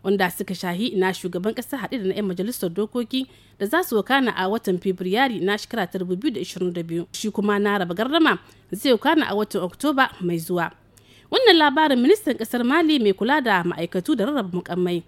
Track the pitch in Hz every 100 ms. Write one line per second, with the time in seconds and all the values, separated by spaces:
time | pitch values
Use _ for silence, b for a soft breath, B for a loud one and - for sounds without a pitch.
0 | 196 202 180 - 196 180 180 175 240 202
1 | 190 180 180 180 202 - - 269 196 262
2 | 190 190 202 180 202 247 185 170 208 247
3 | 233 262 262 b b b 202 320 370 214
4 | - 269 240 - 185 226 - 180 196 185
5 | 185 208 269 196 180 208 - 233 180 190
6 | 180 185 302 220 185 185 180 175 165 165
7 | 165 - 214 208 202 202 202 202 175 175
8 | 247 330 302 185 b b b 190 277 226
9 | 277 320 254 202 214 196 180 - 285 277
10 | 262 - 175 170 165 175 165 - _ b
11 | b b b 392 494 339 302 277 311 247
12 | 254 427 311 226 220 254 240 302 320 302
13 | 208 190 220 302 240 190 175 165 170 190
14 | - 220 208 294 190 175 - 175 175 175